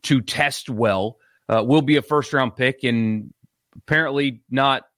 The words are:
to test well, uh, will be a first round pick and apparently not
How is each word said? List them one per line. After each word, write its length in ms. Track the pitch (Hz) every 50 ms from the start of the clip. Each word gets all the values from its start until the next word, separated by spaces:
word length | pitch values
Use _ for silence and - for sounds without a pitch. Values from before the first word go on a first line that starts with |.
to 200 | - - 143 131
test 500 | 107 - - - 147 143 - - - -
well, 480 | 123 107 117 107 98 95 98 110 - _ _ _ _ _ _
uh, 160 | - 110 113 107
will 200 | 123 143 156 143
be 140 | 135 151
a 40 | 143
first 320 | - - 151 147 135 - -
round 220 | 139 131 117 -
pick 280 | - 127 127 135 _ -
and 480 | 123 117 113 113 110 110 107 104 - - _ _ _ _ _ _ _ _
apparently 640 | - _ - 151 156 160 143 139 143 143 139 120 113 _ _
not 380 | 123 135 135 139 135 123 - _ _